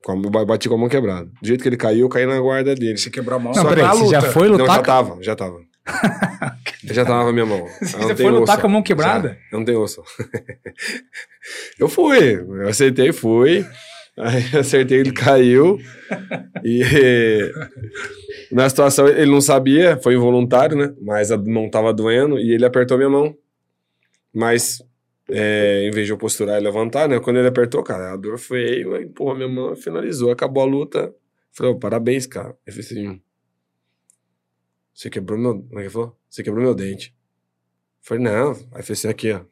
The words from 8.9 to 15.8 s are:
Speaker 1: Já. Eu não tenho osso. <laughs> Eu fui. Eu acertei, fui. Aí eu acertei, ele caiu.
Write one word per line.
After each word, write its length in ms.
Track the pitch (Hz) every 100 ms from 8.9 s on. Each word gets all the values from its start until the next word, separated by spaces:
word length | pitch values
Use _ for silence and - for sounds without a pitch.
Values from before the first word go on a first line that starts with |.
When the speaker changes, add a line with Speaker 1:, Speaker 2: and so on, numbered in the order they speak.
| 160 165 226 151
Speaker 1:
Já. 80 | 98 _
Eu 60 | 107
não 60 | 113
tenho 140 | 117
osso. 200 | 101 - - - - 113 - - 95 -
<laughs> 960 | - 247 _ - - _ - - - -
Eu 100 | 156
fui. 480 | - 311 269 143 98
Eu 320 | 90 95 101
acertei, 440 | 104 135 131 131
fui. 540 | - 113 117 135 185 190 - - - - -
Aí 260 | 113 127 123
eu 60 | 143
acertei, 380 | 135 139 131 131
ele 120 | 135
caiu. 680 | 123 127 139 123 127 160 202